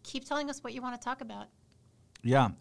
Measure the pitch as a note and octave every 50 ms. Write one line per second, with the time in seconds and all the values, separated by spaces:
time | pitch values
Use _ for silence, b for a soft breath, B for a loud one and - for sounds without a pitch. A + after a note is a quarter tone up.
0 | - - - C4 C4 - C#4+ D4 C#4+ C#4+ C4+ C#4 - B3 A3+ C4 B3+ B3 B3 A#3+
1 | - A#3+ C4 B3+ B3+ A3 G#3 G3+ G#3+ - _ _ _ _ _ _ _ - _ _
2 | _ _ _ - - A#2 B2+ C3+ B2+ G#2 E2+ -